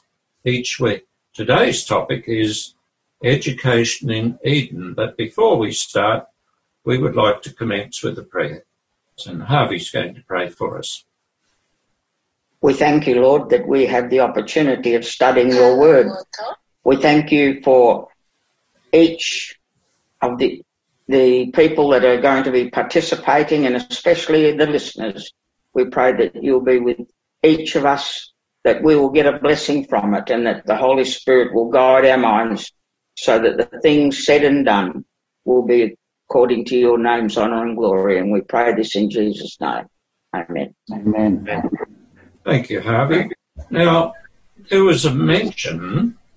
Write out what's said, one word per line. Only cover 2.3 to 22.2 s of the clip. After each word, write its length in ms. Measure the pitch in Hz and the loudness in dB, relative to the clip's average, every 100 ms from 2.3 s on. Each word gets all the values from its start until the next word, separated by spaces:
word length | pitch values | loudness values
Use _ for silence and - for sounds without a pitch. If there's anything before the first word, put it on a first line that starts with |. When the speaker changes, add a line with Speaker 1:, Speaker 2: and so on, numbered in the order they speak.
| 113 107 107 - _ _ _ _ - | -4 -2 -4 -12 _ _ _ _ -6
Speaker 1:
education 880 | 120 139 - - 127 117 117 - 117 | -2 0 -2 -4 0 0 0 -4 -6
in 280 | 110 117 - | -4 -4 -4
Eden, 500 | 135 147 120 - 92 | -2 -2 -4 -10 -10
but 200 | 95 113 - | -6 -6 -6
before 420 | 110 - 220 117 | -8 0 0 2
we 140 | 104 | -2
start, 540 | - - 98 107 113 - _ _ _ _ _ | -6 -4 -2 -2 -2 -8 _ _ _ _ _
we 120 | 127 127 | -4 -2
would 180 | 143 | -2
like 280 | 117 104 104 | 0 0 -2
to 100 | - | -8
commence 500 | - 117 101 98 - | -10 -6 -6 -8 -10
with 160 | - - | -10 -10
a 40 | |
prayer, 420 | - 90 80 82 _ _ _ _ _ - 98 | -10 -8 -8 -10 _ _ _ _ _ -20 -16
and 160 | 85 | -12
Harvey's 480 | 98 143 - 87 - | -2 0 0 -4 -8
going 240 | - - | -8 -8
to 80 | - | -12
pray 260 | - 92 87 | -10 -8 -8
for 300 | - 87 90 | -8 -10 -8
us. 260 | - - _ _ _ _ _ _ _ _ _ _ _ _ _ _ _ - | -12 -14 _ _ _ _ _ _ _ _ _ _ _ _ _ _ _ -2
Speaker 2:
We 100 | 143 | 0
thank 340 | 135 147 147 139 | 2 2 2 2
you, 140 | 123 | 2
Lord, 300 | 131 147 - | 4 4 2
that 160 | 123 135 | -2 0
we 180 | 139 123 | 0 2
have 220 | 123 123 | 0 0
the 120 | 131 | 0
opportunity 720 | 123 123 107 156 143 120 120 | 0 -2 -4 0 0 0 0
of 100 | 117 | -2
studying 460 | - - 131 127 127 | -2 0 2 4 4
your 280 | 123 123 127 | 6 6 6
word. 300 | 156 139 101 - - - 233 - _ _ | 6 6 4 -2 -14 -12 -12 -12 _ _
We 140 | 123 135 | 0 2
thank 340 | 151 151 151 | 4 2 2
you 300 | 147 139 135 | 0 0 0
for 460 | 135 127 120 - - _ _ _ _ _ _ _ - | 2 4 4 2 -4 _ _ _ _ _ _ _ 0
each 640 | 165 165 165 - - - - _ _ _ _ _ - | 4 4 0 -8 -8 -12 -18 _ _ _ _ _ -6
of 160 | 123 123 | -6 -2
the, 240 | 135 - - _ _ _ - | -4 -4 -18 _ _ _ -2
the 440 | 135 127 127 127 | 2 4 2 0
people 380 | 170 160 156 143 | 2 2 4 2
that 160 | 123 127 | 4 4
are 160 | 123 | 2